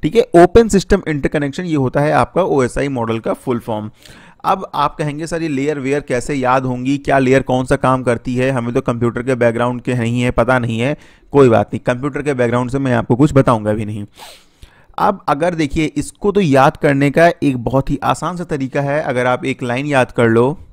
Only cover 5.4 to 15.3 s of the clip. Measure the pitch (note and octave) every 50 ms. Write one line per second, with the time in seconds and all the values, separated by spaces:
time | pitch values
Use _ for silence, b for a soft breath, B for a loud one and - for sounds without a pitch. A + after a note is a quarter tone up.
5.4 | D#3+ E3 D3 C3 C#3 D3 D3+ C#3+ B2+ C3 C#3 D3 C#3+ - - B2 A#2+ - D3+ C#3
6.4 | B2 B2 B2+ C3+ C3 C3 B2 B2 B2 C3 C#3+ C#3 C#3 - C#3 C#3 C3+ B2+ C3 C3+
7.4 | C3 - C3 B2+ B2+ C3 C#3+ C3+ - C3 C3 C3 B2+ B2 A#2+ A#2 - C3 B2 B2
8.4 | B2+ C3 C3+ B2+ A#2 A#2+ A#2+ C3 C3 - B2 A#2 A#2+ A#2 A2+ B2 B2 B2 C3 A#2+
9.4 | A#2+ A#2 A2+ A2+ A#2+ B2 B2 B2 A#2 - B2+ A#2+ A2+ A2+ A#2 B2 B2 B2 B2 -
10.4 | A#2 A2+ B2+ B2+ A#2+ A#2+ A2+ A2 A#2 C3+ D3 b b b b b b b - C#3
11.4 | C3+ B2+ A2+ G#2+ G#2 - - A2+ - - B2+ B2 B2+ D3 C3+ D3 B2+ C#3+ C#3+ B2
12.4 | B2 A#2+ A2+ B2 B2+ B2 A#2 C#3 C#3 C3 B2 A#2 G2+ - B2+ A2+ C#3+ D#3 D3 C3+
13.4 | C3 - B2+ A2 G#2+ G#2 G#2+ A2 A2+ G2+ G#2+ G#2+ G#2 - B B B B B B
14.4 | B B B B B B B B B B B - - - G#3 F3+ - -